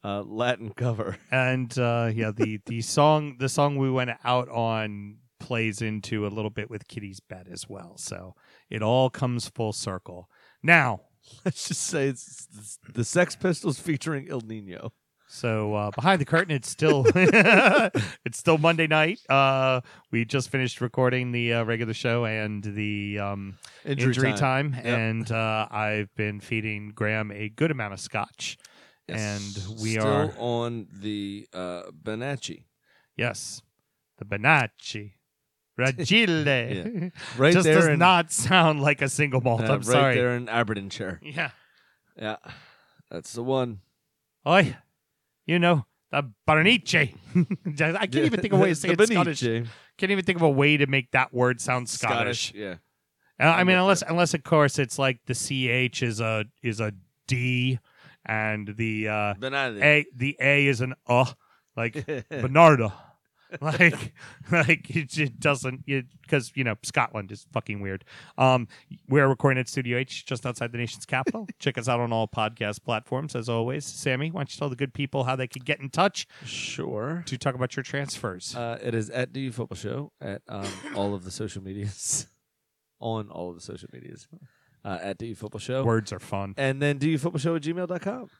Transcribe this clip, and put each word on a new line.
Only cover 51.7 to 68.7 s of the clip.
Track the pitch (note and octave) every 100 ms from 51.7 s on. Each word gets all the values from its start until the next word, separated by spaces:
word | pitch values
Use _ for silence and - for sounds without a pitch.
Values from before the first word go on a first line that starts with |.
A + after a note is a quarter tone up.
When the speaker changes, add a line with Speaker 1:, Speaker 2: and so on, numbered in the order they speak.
| B2+ A#2+
Speaker 1:
Scottish, | - A#2 A#2 A#2+ A#2+ -
Speaker 2:
Scottish. | G2+
Speaker 1:
yeah. | G2+ F2+ _ _ _ _ _ _
Speaker 2:
Uh, | D3+
I | E3
Speaker 1:
I'm | F3+
Speaker 2:
mean, | F#3
Speaker 1:
with |
Speaker 2:
unless, | F#3 F#3+
Speaker 1:
you. | -
Speaker 2:
unless | E3 E3+
of | E3
course | - D#3+ C#3+ -
it's | C3 -
like | C3+ A#2+ -
the | A#2+
C | - C3+ B2+
H | B2 B2+ -
is | A#2+ G#2+
a, | A2+ A2 G#2+ _
is | B2 G#2+
a | G#2+ G2 _ _ -
D | B2+ B2 B2+ B2+ B2+ _ _ - _ -
and | A2 G#2+ G#2+ G2+ G#2+
the, | A2+ G#2+ G#2+
uh, | G#2+ G#2
Speaker 1:
Benali. | G2 C3 C#3 C3+ G#2
Speaker 2:
A, | C#3+ D3+ C#3+ B2
the | C3 C#3+
A | C3 C#3+ C#3+
is | A#2+
an | B2+ B2+ -
uh, | B2 C3 - _ _ _ -
like | A#2 D3+ -
Speaker 1:
<laughs> | C#3+ -
Speaker 2:
Bernardo. | D3 B2+ C#3+ E3+ C#3 A2 -
<laughs> | - _ _ _ _ -
Like, | D3 D3 F3 C#3+ - _ - - -
like | E3+ C#3+ D#3+ -
it, | D3+ C#3+ D#3
it | C#3+ -
doesn't, | D3+ C#3 C3+ C3 D3
it, | C#3 B2+ - -
'cause, | D3 A#2+ -
you | B2
know, | G#2
Scotland | - - A#2 A2+ G2
is | G#2 -
fucking | - - G2+
weird. | G2 F#2+ _ - - -
Um, | C3 B2+ A#2